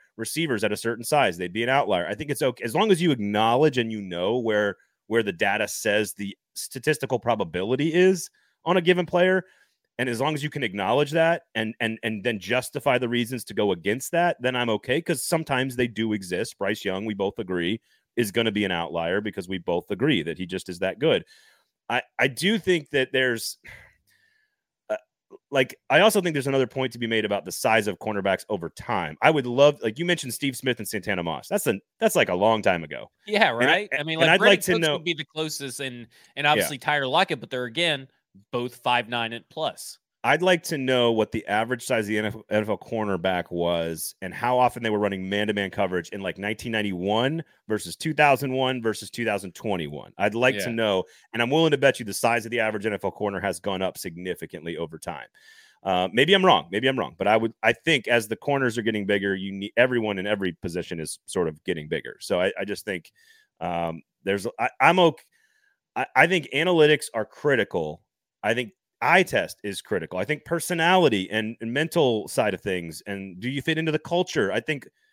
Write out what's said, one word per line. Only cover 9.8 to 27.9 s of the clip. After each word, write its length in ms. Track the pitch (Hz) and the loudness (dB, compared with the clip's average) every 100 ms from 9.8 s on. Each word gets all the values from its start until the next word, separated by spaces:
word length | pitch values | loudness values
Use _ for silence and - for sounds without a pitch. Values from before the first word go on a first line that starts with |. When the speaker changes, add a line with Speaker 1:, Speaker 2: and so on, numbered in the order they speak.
| _ - | _ -4
Speaker 1:
And 100 | 127 | -2
as 100 | 113 | 0
long 140 | 143 | -2
as 80 | 147 | -2
you 80 | 147 | -4
can 140 | 151 | -4
acknowledge 480 | 113 101 98 127 147 | -4 -2 2 2 2
that 320 | 165 165 170 - | 2 2 0 -4
and, 220 | 110 110 - | -4 -4 -2
and, 200 | 113 113 | -4 -2
and 220 | 113 107 | -4 -2
then 160 | 117 107 | -2 -4
justify 580 | 90 123 - 139 147 127 | -2 -2 -2 -2 0 2
the 100 | 120 | 2
reasons 360 | 120 117 127 | -2 -2 -6
to 100 | - | -6
go 200 | 104 104 | 0 0
against 380 | 92 101 123 - | 2 0 -2 -2
that, 260 | 170 175 - | 0 0 0
then 140 | 123 127 | -2 0
I'm 140 | 120 | 0
okay, 300 | 107 - 127 | 0 0 -2
'cause 220 | - 151 | -2 -4
sometimes 520 | - 165 160 127 135 123 | -2 -2 0 -2 -2 -2
they 120 | 123 | -2
do 260 | 107 113 | -2 -2
exist. 440 | 104 92 90 117 - | -2 -4 -4 -4 -4
Bryce 260 | 98 107 | -4 -2
Young, 220 | 98 92 110 | -4 -4 -4
we 80 | |
both 240 | 101 98 - | -2 -4 -4
agree, 420 | 92 90 85 113 _ _ _ - | -4 -2 -2 -2 _ _ _ -4
is 160 | 107 | -2
gonna 200 | 104 113 | 0 0
be 140 | 104 98 | 0 0
an 60 | |
outlier 500 | 85 82 82 82 98 | -2 -4 -4 -2 -2
because 260 | 107 98 90 | -2 -6 -6
we 120 | 95 | -6
both 320 | 90 87 - | -2 -4 -4
agree 320 | 92 147 104 | -2 0 0
that 160 | 78 80 | -2 -6
he 80 | 87 | -6
just 200 | 92 - | -8 -8
is 120 | 87 | -6
that 180 | 95 104 | -4 0
good. 260 | 156 98 - - _ _ _ _ - | 2 2 -2 -18 _ _ _ _ -4
I, 120 | 120 - - | -4 -4 0
I 100 | 135 | 0
do 300 | 123 180 220 | 0 0 0
think 320 | 185 175 139 | 0 0 0
that 220 | 143 131 | -2 0
there's, 480 | 131 127 113 - - - - - _ _ _ _ _ _ _ _ _ - | 2 0 0 -6 -12 -18 -20 -20 _ _ _ _ _ _ _ _ _ -8
uh, 80 | 107 _ _ _ - - | -8 _ _ _ -20 -2
like, 240 | 139 131 - - | 0 0 -2 2
I 80 | 147 | 6
also 220 | 214 208 | 6 4
think 120 | 180 | 0
there's 140 | 147 135 | 0 0
another 180 | 135 127 | 2 0
point 260 | 135 131 | -2 -4
to 60 | 120 | -4
be 60 | 113 | -2
made 180 | 113 104 | 0 0
about 200 | 101 92 | -2 -4
the 60 | |
size 360 | - 120 110 | -2 2 4
of 120 | 104 | 2